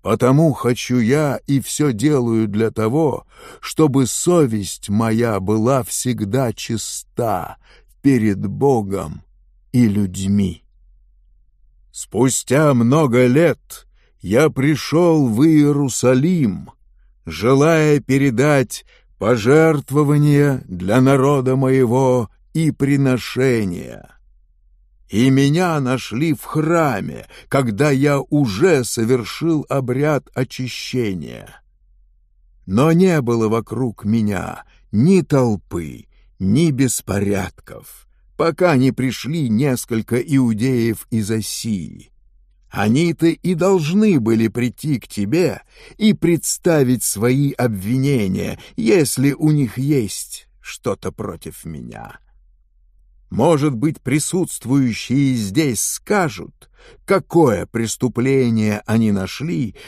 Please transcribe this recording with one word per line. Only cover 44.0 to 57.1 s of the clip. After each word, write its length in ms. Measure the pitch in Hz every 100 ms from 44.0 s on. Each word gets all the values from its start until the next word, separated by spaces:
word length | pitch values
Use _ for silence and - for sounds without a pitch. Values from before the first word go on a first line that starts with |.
| 214 156
были 300 | 110 110 113
прийти 500 | 120 120 - 151 127
к 80 | -
тебе 540 | - 101 156 165 92 _ _ - -
и 160 | 214
представить 880 | 160 175 170 - - 180 156 127 123
свои 500 | - 98 117 131 143
обвинения, 1080 | 139 123 101 98 131 135 135 98 95 98 - - -
если 560 | 113 196 139 - 139
у 180 | 139 151
них 260 | 151 127 123
есть 720 | 139 143 104 - - - _ _
что-то 540 | - - 120 98 95
против 540 | - 101 85 82 - -
меня. 520 | 76 58 53 53 - _ _ _ _ _ _ _ _ _ _ _
Может 460 | - 135 147 151
быть, 260 | 117 147 147
присутствующие 1300 | - 147 - 196 160 - 110 139 127 107 - 131 139
здесь 480 | 123 101 107 151 107
скажут, 880 | - - - 208 165 90 - _ _ _ - -
какое 640 | -